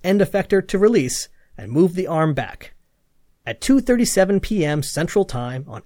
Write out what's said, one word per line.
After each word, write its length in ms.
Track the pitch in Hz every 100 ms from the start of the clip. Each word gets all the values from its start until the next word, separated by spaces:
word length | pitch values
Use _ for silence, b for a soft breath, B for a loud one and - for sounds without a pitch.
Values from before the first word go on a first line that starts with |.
end 180 | 180 202
effector 460 | 190 196 - 196 190
to 100 | 190
release, 500 | 214 226 127 - - _ _ -
and 160 | 104
moved 220 | 135 180
the 140 | 180 170
arm 260 | 160 160
back. 400 | 135 107 - - - _ _ _ _ _ _ -
At 160 | 113
two 180 | - 269
thirty-seven 600 | - 247 240 196 190 196
P 260 | - 214 147
M 160 | 151
Central 420 | 143 - 165 208
Time 420 | 190 127 123 131 143
on 160 | 107